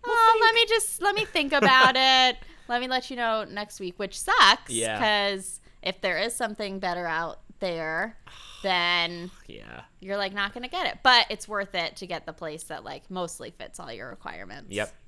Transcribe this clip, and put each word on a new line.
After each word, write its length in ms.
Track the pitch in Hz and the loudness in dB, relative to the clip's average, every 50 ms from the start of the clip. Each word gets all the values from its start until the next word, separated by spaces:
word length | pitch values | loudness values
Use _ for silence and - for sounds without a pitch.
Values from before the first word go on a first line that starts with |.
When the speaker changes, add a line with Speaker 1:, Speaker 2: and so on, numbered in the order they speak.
| 494 | -2
Speaker 1:
We'll 100 | 480 466 | 0 2
Speaker 2:
"Oh, 220 | 466 453 453 453 453 | 6 6 6 6 6
let 120 | 440 453 453 | 6 4 6
Speaker 1:
think. 160 | 466 466 427 | 4 4 4
Speaker 2:
me 60 | 453 | 2
just, 260 | 440 440 - - - | 0 0 -2 -6 -2
let 140 | 349 403 403 | -2 0 0
me 100 | 415 440 | 0 -4
think 280 | - - 339 294 277 302 | -2 -2 -2 -2 2 2
Speaker 1:
<laughs> 80 | 277 | 4
Speaker 2:
about 340 | 269 269 262 262 262 262 254 | 6 6 8 8 8 6 6
it. 420 | 262 262 262 262 262 254 254 240 - - - - - - | 4 4 6 6 6 6 4 2 -2 -10 -20 -20 -20 -8
Let 140 | - 240 247 | -6 -4 -4
me 60 | 254 | -2
let 220 | 254 254 254 254 - | -2 -4 -4 -4 -6
you 40 | 269 | -8
know 260 | 240 240 226 220 220 208 | -4 -2 -2 -2 -2 -4
next 360 | - - 202 208 208 - - | -6 -8 -10 -10 -10 -12 -10
week," 200 | 196 180 175 - | -10 -10 -8 -8
which 200 | 202 190 - - | -8 -8 -8 -8
sucks, 520 | - - - 480 226 196 220 - - - | -2 0 4 6 8 6 6 4 0 -6
Speaker 1:
Yeah. 280 | 120 - - 113 - - | -4 -2 -2 -2 -2 0
Speaker 2:
'cause 640 | 220 214 208 208 202 202 196 190 185 - - - _ - _ _ - | 0 2 2 2 0 -2 -4 -4 -8 -12 -14 -16 _ -20 _ _ -8
if 180 | 185 180 - | -8 -6 -4
there 160 | - 190 175 | -4 -4 -2
is 180 | 151 202 233 233 | -2 -4 -4 -4
something 440 | - 254 214 214 - 214 196 190 190 | -4 -6 -6 -6 -8 -8 -8 -8 -6
better 260 | 190 185 175 175 175 | -4 -4 -4 -4 -4
out 340 | 165 160 160 165 160 - - - - - - | -4 -4 -4 -4 -6 -10 -14 -18 -20 -12 -8
there, 580 | - 185 170 165 160 160 160 165 196 226 220 - - - - - | -6 -6 -4 -4 -6 -4 -4 -4 -6 -6 -8 -18 -20 -20 -20 -20
Speaker 1:
<sighs> 240 | - - - - - | -20 -20 -18 -8 -4
Speaker 2:
then 680 | 196 185 180 175 175 175 175 170 170 175 170 170 180 - - - | -2 0 0 2 2 2 0 0 -2 -4 -10 -12 -14 -16 -18 -20
Speaker 1:
Yeah. 360 | - - 53 52 55 58 62 - _ _ _ | -20 -20 -18 -18 -18 -18 -18 -20 _ _ _
Speaker 2:
you're, 180 | - 190 196 | -10 -8 -6
like, 160 | 202 202 196 196 | -4 -4 -4 -4
not 200 | 202 196 202 - | -6 -6 -6 -6
gonna 140 | 240 247 | -10 -12
get 200 | 247 - 359 349 | -8 -6 -6 -6
it. 120 | - - - - | -6 -6 2 6
But 240 | 269 254 - - - | 6 8 8 6 4
it's 180 | 220 208 - | -2 -10 -8
worth 260 | - 214 202 196 196 - | -8 -6 -6 -6 -4 -4
it 200 | 180 165 - - | -6 -6 -6 -8
to 100 | - 190 | -12 -10
get 180 | 170 175 156 - | -10 -10 -10 -10
the 80 | - 156 | -12 -14
place 300 | - 175 156 151 160 - | -12 -12 -12 -10 -12 -12
that, 200 | - 156 - - | -12 -12 -12 -12
like, 260 | - 139 147 _ - | -14 -14 -16 _ -12
mostly 400 | 185 185 175 165 - - - 120 | -8 -8 -8 -8 -8 -12 -14 -16
fits 280 | 170 _ - - - - | _ _ -18 -18 -16 -16
all 120 | 170 - | -14 -14
your 180 | 117 101 110 131 | -14 -14 -14 -14
requirements. 640 | - 90 - - - 82 98 92 104 - 117 104 | -16 -16 -14 -14 -14 -14 -14 -16 -16 -18 -16 -10
Speaker 1:
Yep. 220 | 92 104 107 - - - _ | -8 -6 -6 -8 -10 -20 _